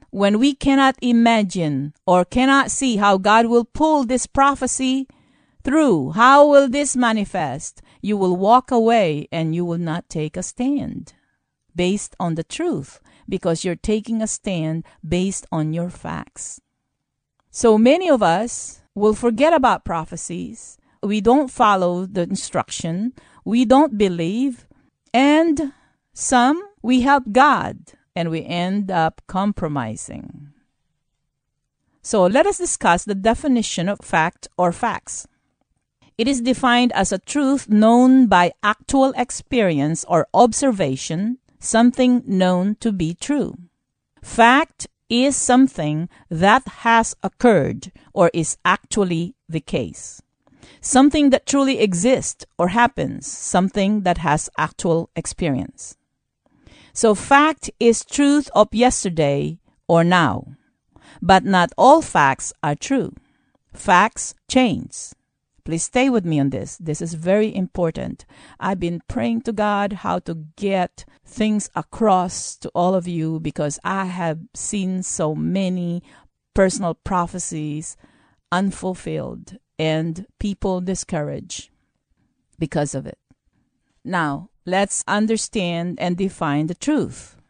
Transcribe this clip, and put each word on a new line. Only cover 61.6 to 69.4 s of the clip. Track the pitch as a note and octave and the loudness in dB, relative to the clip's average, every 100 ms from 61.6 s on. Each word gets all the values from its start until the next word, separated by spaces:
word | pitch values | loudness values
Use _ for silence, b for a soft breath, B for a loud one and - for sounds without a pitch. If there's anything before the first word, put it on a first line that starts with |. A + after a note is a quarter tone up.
| F3 - | 2 4
all | B3+ D#4+ | 6 6
facts | - E3 C#3 C#3+ - - | 4 2 2 0 -6 -6
are | D#3 D3+ | -4 -4
true. | - C4+ F#3 - _ _ _ _ _ | -4 -4 -4 -10 _ _ _ _ _
Facts | - - F3+ G#3+ - - - - | -6 2 4 2 -2 -12 -12 -2
change. | - B3 C3+ - - - - _ _ _ _ | 0 2 -2 -8 -16 -18 -20 _ _ _ _
Please | - E3 | -8 -6
stay | - B3 C4+ | -2 0 2
with | A#3+ E3+ | 0 0
me | D3+ | 0
on | C#3 | 0
this. | B2 A#2 - | -4 -10 -12
This | D#3+ D3+ | -8 -8
is | E3 | -8
very | E3 E3+ G#3 A3 F#3+ | -6 0 2 0 -2
important. | F3+ - E3+ - - - _ b b b | -6 -4 -4 -4 -10 -12 _ b b b
I've | F#3 F#3+ | -6 -4
been | E3+ E3+ - | -4 -6 -8
praying | B3 A#3 A#3 | -6 -4 -4